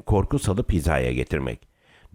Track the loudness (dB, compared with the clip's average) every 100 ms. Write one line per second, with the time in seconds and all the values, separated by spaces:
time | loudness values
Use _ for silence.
0 | 0 2 2 0 0 -2 0 0 2 0
1 | 0 -2 -2 -2 -4 -8 _ _ _ -20
2 | -8